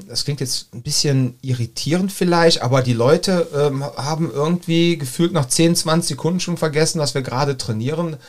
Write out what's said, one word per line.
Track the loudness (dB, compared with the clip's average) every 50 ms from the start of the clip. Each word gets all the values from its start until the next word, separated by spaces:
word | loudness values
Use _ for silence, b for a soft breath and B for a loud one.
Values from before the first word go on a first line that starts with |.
| -8 -10
das | -8 -6 -4
klingt | -4 -4 -4
jetzt | -4 -6 -6 -6 -8 -10 -14
ein | -12
bisschen | -8 -4 -2 0 2 2 2 2 2 0 -4 -6 -6
irritierend | -4 -4 -2 -4 -6 -6 -8 -4 -2 0 0 0 -2
vielleicht, | -2 -2 0 2 4 4 6 4 4 4 2
aber | 2 2 2
die | 2 2 2
Leute, | 2 4 4 4 4 4 2 0 0 0 -2 0
ähm, | 0 0 0 0 -2 -4
haben | -6 -8 -6 -6 -4 -2 -2 -2 -2 -2
irgendwie | -2 0 0 0 0 0 0 2 2 4 2 2 0
gefühlt | -4 -6 -2 0 0 2 2
nach | 0 0 0
zehn, | 2 2 4 4 4
zwanzig | 2 0 2 2 0 0 0
Sekunden | -2 -2 -2 -2 -2 -2
schon | -2 -2 -2 -2
vergessen, | -2 -2 0 0 0 0 0 0
dass | -2 -2 -2
wir | -4
gerade | -4 -4 -2 0 0 0 -2
trainieren, | -2 -4 -4 -4 -4 -2 -2 -2 -2 -4 -4 -6 -10 B